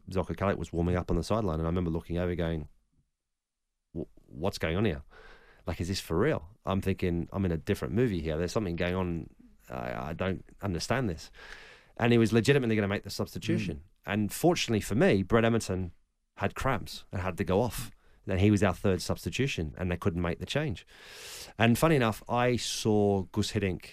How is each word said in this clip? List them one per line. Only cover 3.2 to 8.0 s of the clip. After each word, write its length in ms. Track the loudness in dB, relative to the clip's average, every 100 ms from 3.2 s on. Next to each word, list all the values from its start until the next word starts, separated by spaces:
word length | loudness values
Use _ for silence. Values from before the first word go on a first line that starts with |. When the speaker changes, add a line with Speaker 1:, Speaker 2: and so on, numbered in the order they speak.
| _ _ _ _ _ _ _ -10
Speaker 1:
"Wh-, 80 | -10 -12 _
what's 300 | -6 -4 -2
going 180 | -2 2
on 80 |
here? 180 | 0 0 -8 -20 -20 -20 -20 -12 -8
Like, 140 | -4
is 80 | -4
this 100 | -4
for 180 | -2 0
real?" 300 | 2 0 -6 -10
I'm 160 | -4 -2
thinking, 480 | 0 -2 0 -2 -2
"I'm 120 | -2
in 60 | 0
a 80 | 0
different 340 | -2 -2 -2
movie 280 | 0